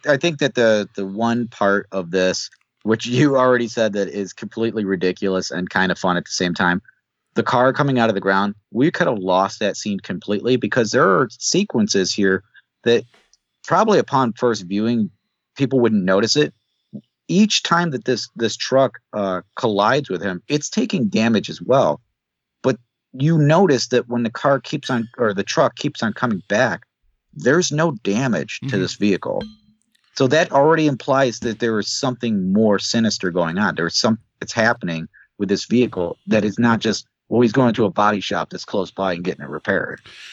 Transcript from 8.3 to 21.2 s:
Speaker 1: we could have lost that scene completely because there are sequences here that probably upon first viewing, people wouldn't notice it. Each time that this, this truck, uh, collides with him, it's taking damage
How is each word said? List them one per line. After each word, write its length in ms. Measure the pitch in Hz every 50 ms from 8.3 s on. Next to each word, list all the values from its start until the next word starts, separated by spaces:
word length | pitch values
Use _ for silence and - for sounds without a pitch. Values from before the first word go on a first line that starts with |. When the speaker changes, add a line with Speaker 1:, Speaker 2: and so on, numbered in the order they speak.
| 98 95 101 104 104 _ _ _
Speaker 1:
we 180 | - 110 135 170
could 160 | - - 175
have 120 | 165 123 104
lost 420 | 92 95 92 92 95 98 - -
that 160 | 107 101 87
scene 240 | - - 107 101 95
completely 560 | - - 98 85 - - 104 104 - 120 131
because 340 | 120 - 104 - 131 113 104
there 160 | - 127 156
are 220 | 190 190 170 135 117
sequences 800 | - - - - - 175 208 - - 120 107 101 - 101 92 -
here 320 | - - 98 95 95 95 - _ _ - _ _ _ _ -
that 200 | 117 117 110 120 _ _ _ _ _ _ _ _ _ _ _ -
probably 340 | - 170 180 220 220 202 151
upon 340 | 110 - 143 131 135 117
first 300 | 107 - - 123 113 104 95
viewing, 460 | 87 98 101 107 117 120 117 107 92 _ _ _ _ _ _ _ _ -
people 240 | - 139 117 135 131
wouldn't 240 | 120 113 110 101 90
notice 320 | 92 95 98 113 110 -
it. 180 | 147 151 - - _ _ _ _ _ _ _ - - - _ _ _ _ -
Each 340 | 165 185 220 208 - -
time 280 | - - 170 170 175 170
that 140 | 139 117 113
this, 240 | - 127 107 - - -
this 220 | - 117 107 -
truck, 420 | - - - 131 135 135 120 - - _ _
uh, 300 | - 107 101 95 92 90 - _ -
collides 540 | - - 117 104 98 101 110 131 147 143 -
with 100 | 95 85
him, 200 | 82 101 92 90 _ -
it's 200 | 143 147 143 -
taking 400 | - 214 262 214 - 175 123 101
damage 400 | - 110